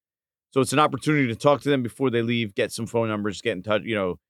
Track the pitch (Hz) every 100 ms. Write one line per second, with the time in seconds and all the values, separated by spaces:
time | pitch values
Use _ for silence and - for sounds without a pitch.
0 | _ _ _ _ _ 135 123 135 151 135
1 | 143 151 127 110 147 139 143 143 120 -
2 | 135 117 117 120 110 110 107 - 113 117
3 | 113 107 104 92 117 92 104 104 101 107
4 | 95 82 _